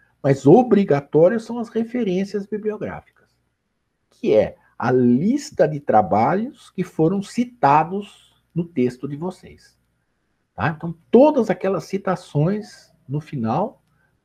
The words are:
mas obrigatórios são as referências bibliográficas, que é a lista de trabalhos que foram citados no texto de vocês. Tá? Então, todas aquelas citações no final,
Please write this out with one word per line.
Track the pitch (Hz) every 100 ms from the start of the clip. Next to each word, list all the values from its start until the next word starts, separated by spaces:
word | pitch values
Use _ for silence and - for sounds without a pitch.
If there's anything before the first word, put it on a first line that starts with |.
| _ _
mas | 143 135 139
obrigatórios | 208 247 202 196 143 - 147 175 226
são | 226 240
as | 220
referências | 226 226 247 208 180 196 208 196
bibliográficas, | 214 214 208 123 85 - _ _ _ _ _ _ _ _ _ _
que | _ 214 110
é | 85 - _ -
a | 117
lista | 127 120 123 196 285 - - 156
de | 147
trabalhos | - 110 104 101 123 185 240 - -
que | -
foram | 180 - 165 196
citados | 202 - 247 - 139 147 165 196 202 - _ _ _
no | 165
texto | 170 - 123 123 139
de | 143
vocês. | 180 - - - _ _ _ _ _ _ _ _ _
Tá? | - 131
Então, | 156 170 165 _
todas | 226 302 294 214
aquelas | 180 190 190 -
citações | 196 196 175 - 147 160 208 208 - _ _ -
no | 147
final, | - 143 110 139 233 - _ _ _ _